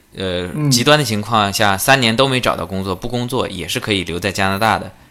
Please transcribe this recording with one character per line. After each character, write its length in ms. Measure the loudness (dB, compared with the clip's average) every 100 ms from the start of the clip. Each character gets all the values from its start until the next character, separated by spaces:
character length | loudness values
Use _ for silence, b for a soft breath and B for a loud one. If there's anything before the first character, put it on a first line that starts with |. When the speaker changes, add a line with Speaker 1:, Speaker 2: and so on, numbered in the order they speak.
| _
Speaker 1:
呃， 360 | -8 -6 -4 -4
Speaker 2:
嗯。 160 | -2 0
Speaker 1:
极 140 | 2
端 140 | 4 4
的 60 |
情 180 | 4 -2
况 280 | 0 2 2
下， 280 | 2 2 2
三 200 | 2 4
年 160 | 4
都 140 | 2 2
没 100 | 2
找 160 | 0
到 120 | -2 -4
工 180 | -4
作， 100 | -4
不 140 | -4 -4
工 180 | -4 -4
作 220 | -4 -4
也 180 | -6 -6
是 140 | -6
可 140 | -2
以 100 | -2
留 160 | -2 -4
在 100 | -4
加 180 | -2 -2
拿 100 | 2
大 200 | 2 2
的， 120 | -2 b b